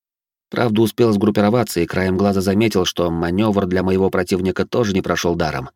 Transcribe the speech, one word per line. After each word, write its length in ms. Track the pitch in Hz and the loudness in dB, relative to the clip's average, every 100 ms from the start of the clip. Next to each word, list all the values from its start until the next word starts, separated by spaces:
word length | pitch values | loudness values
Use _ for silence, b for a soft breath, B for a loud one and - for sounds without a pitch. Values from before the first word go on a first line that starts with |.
| _ _ _ _ _ | _ _ _ _ _
Правда, 300 | - 120 107 | -4 0 2
успел 320 | 110 - 120 | 0 2 2
сгруппироваться 680 | 104 104 104 101 120 110 - | 2 2 2 2 2 0 -2
и 60 | 85 | -2
краем 300 | 92 95 92 | -2 -2 0
глаза 240 | 101 98 | 0 0
заметил, 440 | 95 98 113 101 | 0 2 2 0
что 260 | 90 - 87 | 0 -2 -2
манёвр 560 | 82 85 90 110 98 95 | -2 -2 0 0 0 0
для 160 | 92 | 0
моего 280 | 92 95 95 | 0 2 2
противника 540 | 92 92 95 95 92 | 0 -2 -2 -2 -2
тоже 300 | 95 117 113 | -2 -2 0
не 80 | 95 | 0
прошёл 320 | 87 87 87 | -2 -2 -2
даром. 360 | 85 80 69 65 | 0 -2 -4 -10